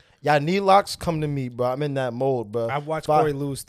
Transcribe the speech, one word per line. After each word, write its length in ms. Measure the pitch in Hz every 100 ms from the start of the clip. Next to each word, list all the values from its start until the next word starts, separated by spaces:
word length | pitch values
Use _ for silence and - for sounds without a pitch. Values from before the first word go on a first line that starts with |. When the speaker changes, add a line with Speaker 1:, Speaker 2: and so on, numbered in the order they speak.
| _ _
Speaker 1:
Y'all 180 | 143 147
need 180 | 151 196
locks? 380 | 196 196 - -
Come 240 | 175 156
to 60 | 151
me, 180 | 143 123
bro. 200 | 120 123
I'm 140 | 131
in 120 | 147
that 200 | 139 127
mode, 380 | 120 135 127 107
bro. 160 | 117 113
Speaker 2:
I've 160 | 143 147
watched 200 | 156 151
Speaker 1:
Fi- 120 | 151
Speaker 2:
Corey 100 | 151
lose 340 | 139 143 131